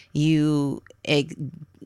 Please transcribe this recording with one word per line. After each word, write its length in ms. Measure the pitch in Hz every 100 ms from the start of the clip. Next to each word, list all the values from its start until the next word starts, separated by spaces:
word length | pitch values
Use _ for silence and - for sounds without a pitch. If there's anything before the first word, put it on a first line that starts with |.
| -
you, 680 | 147 156 156 151 147 139 - - _ -
eh, 180 | 147 131 - 139 - - -